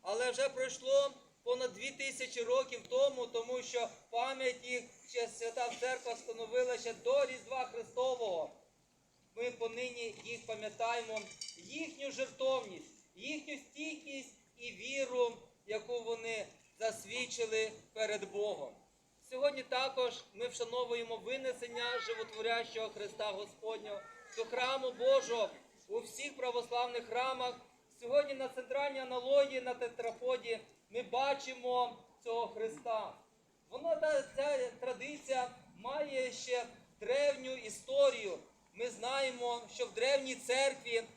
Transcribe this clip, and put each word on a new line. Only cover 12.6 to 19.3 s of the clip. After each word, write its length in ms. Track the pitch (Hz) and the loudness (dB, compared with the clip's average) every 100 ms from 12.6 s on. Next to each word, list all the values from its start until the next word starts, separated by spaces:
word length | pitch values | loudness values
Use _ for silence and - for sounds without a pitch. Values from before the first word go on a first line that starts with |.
| 220 170 156 - _ 180 | 0 -12 -14 -20 _ -12
їхню 420 | 247 311 294 277 | -6 -6 -6 -10
стійкість 760 | - 294 311 302 302 277 254 - _ _ | -10 -8 -8 -8 -10 -10 -12 -20 _ _
і 140 | 240 | -12
віру, 680 | 185 233 277 254 247 233 - - _ - | -10 -6 -2 0 4 2 2 -18 _ -4
яку 360 | 214 214 240 | -4 -2 -4
вони 440 | 226 226 226 220 190 - _ _ | -2 -4 -2 -4 -4 -12 _ _
засвідчили 920 | 220 - 196 240 247 - 226 220 220 220 - | 0 0 -6 -4 -4 -2 0 2 0 -4 -14
перед 380 | 220 214 208 190 | -2 0 0 -2
Богом. 440 | 196 208 165 131 - _ _ _ _ | 0 0 0 -6 -10 _ _ _ _
Сьогодні 340 | - | -10